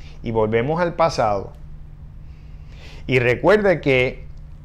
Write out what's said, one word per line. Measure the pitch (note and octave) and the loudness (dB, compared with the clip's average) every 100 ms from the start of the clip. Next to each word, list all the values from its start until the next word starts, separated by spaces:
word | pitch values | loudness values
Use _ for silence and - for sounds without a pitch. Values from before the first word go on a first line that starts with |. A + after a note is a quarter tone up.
| - - | -14 -10
y | A#2 | -2
volvemos | A2+ G#2+ A#2 C3+ D#3+ | 0 2 2 2 0
al | F3 | -2
pasado. | E3 E3 - A2 G2 F#2+ - - - - - - - - - - - - - - - - | 2 0 2 0 0 -4 -14 -16 -16 -16 -16 -16 -16 -16 -16 -16 -16 -16 -16 -16 -14 0
Y | B2+ | 2
recuerde | A#2+ A#2 D#3 G#3+ G3+ D3+ | 4 4 6 6 6 2
que | C#3+ C3 B2+ - - - - - | 4 4 2 -2 -14 -14 -14 -14